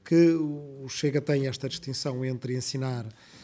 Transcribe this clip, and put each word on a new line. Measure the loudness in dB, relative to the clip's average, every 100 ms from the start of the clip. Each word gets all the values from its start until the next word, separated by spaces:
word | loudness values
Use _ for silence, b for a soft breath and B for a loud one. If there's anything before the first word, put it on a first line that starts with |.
que | 2 6 8
o | 6 0 -4 -10 -12 -10
Chega | -2 0 0
tem | 2 0 0
esta | -2 -6
distinção | -8 -8 -6 -4 -4
entre | -4 -4 -4 -4
ensinar | -2 -4 -4 -4 -8 -14 B B